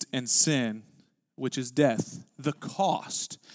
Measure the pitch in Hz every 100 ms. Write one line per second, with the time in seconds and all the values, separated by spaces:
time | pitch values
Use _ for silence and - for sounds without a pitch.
0 | - 135 123 - - 143 117 107 110 -
1 | _ _ _ - 127 - 123 - 143 107
2 | - - - - 139 - 175 - 196 -
3 | - - - - -